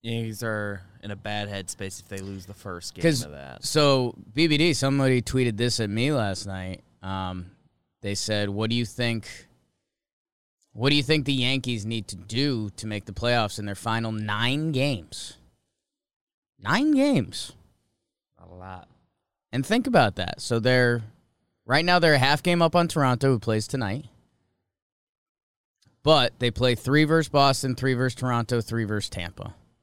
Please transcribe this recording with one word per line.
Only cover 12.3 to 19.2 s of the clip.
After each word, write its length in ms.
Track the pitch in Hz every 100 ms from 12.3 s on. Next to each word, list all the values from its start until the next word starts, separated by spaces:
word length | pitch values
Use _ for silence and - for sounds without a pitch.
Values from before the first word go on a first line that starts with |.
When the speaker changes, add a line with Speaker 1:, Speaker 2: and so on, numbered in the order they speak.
| 113 143 123 107
Speaker 2:
to 160 | - 110
make 200 | 104 101
the 60 |
playoffs 460 | 98 120 120 107 -
in 80 | 101
their 80 |
final 380 | 98 113 113 113
nine 580 | 110 107 104 120 139 160
games?" 640 | 135 143 117 80 - - - _ _ _ _ _ _ _ _ _ _ _ _
Nine 320 | 101 185 302
games. 600 | 277 285 220 104 - - - _ _ _ _ _ _ _ 87
Speaker 1:
Not 120 | 87
a 40 |
lot. 340 | 90 92 92 90 _ _ _